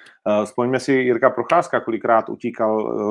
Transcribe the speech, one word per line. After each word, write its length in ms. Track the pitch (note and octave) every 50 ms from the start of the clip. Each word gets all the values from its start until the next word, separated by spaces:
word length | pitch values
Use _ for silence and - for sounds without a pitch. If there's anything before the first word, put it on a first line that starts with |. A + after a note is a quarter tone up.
| - - - _ - G#2
eh, 180 | G#2 G#2 G#2
vzpomeňme 340 | G#2 - - A#2+ B2 C3 B2+
si 140 | B2+ - C#3
Jirka 360 | C3 B2+ B2 B2 A#2 C3+ B2
Procházka, 500 | - - A#2+ - E3 F3 E3 - - A#2+
kolikrát 500 | - - A2+ G#2 - A#2 A#2 A2 A2 -
utíkal, 680 | G#2 - - A#2+ A2+ - A2+ A2 G#2+ G#2+ G#2+ A#2 A#2 A2 G#2+ G#2